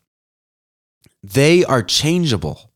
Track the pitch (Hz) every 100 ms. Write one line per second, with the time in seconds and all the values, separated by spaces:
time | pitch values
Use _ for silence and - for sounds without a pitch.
0 | _ _ _ _ _ _ _ _ _ _
1 | _ _ 95 113 147 175 170 131 - -
2 | 151 175 165 104 76 73 _